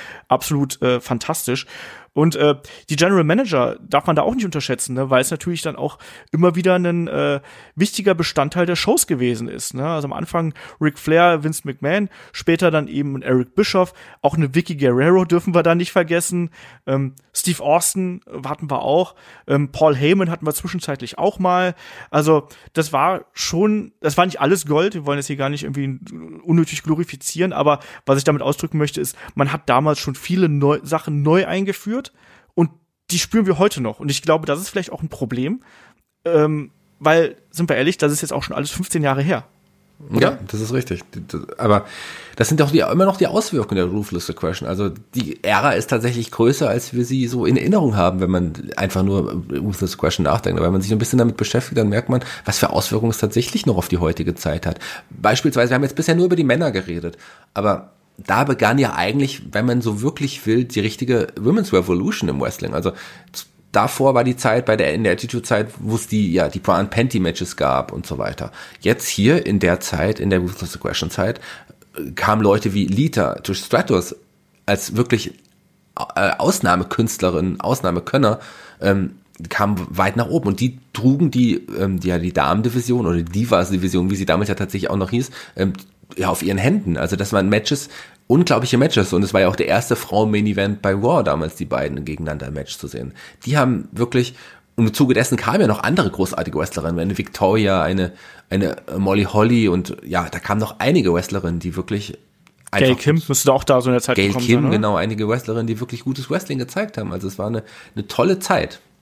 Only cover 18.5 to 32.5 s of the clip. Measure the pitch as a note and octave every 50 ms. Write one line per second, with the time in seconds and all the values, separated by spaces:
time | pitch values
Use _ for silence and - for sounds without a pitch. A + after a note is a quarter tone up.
18.5 | D3+ - D#3+ C#3+ C#3 B2 - - D3 F3 F#3 - - _ - - - - - -
19.5 | C#3 C#3+ D3 C3+ - - D#3 D#3 C#3+ C3 C#3+ D3+ F#3+ G3 F#3 E3 E3 - D#3+ D3+
20.5 | D3+ - - F3 F3+ F3 - - C#3 C3+ A#2+ - - - D#3+ G3+ - - F3+ F3+
21.5 | F3+ F3+ F#3 F3+ E3+ - - - - - - - - D3+ D3 D#3 D#3+ D3 C#3 -
22.5 | - - - - - E3 D#3 D3+ - C3+ D3+ F3 F#3+ - - _ - - - -
23.5 | E3+ E3 G#3 G#3+ G#3+ G#3+ - - _ _ - D3+ C#3+ F3 F3+ F#3 - - C#3+ D3
24.5 | G3 F3+ D3+ D3 D3 D3+ F3+ G#3 G#3 E3 C#3+ C#3+ C#3+ C#3+ C3+ - D3 C#3 C3+ C#3
25.5 | D3 C#3+ D3 C#3+ C3+ C#3+ C#3 C3+ C3 C3 - - F3 E3 D#3+ D#3+ D#3+ D#3+ - F3
26.5 | D#3+ E3+ D#3+ - D#3 - - D#3 D#3 D#3 E3+ - - C3 - - - D#3+ F3+ F#3
27.5 | - - D3 D3 D3 C#3 - - - - - - C3+ C#3 C3+ D#3 D3 C#3+ - C3+
28.5 | D3 - - D#3+ - D3+ D3 C#3+ - D#3 C#3+ - - - - - - - C#3 C#3
29.5 | C#3 - - - B2 B2+ D3 D3+ D3 - - D3 C3 - - - F3 F#3 F3+ D#3+
30.5 | D3 C#3+ C#3 C#3+ D3+ D3 - C#3+ E3 D#3 - D#3+ D3 D3 C#3+ D#3 E3 F#3+ F#3 -
31.5 | E3+ F#3+ G3 G3 F#3+ - - G#3 A3+ C4 C#4 - _ _ _ _ - _ _ _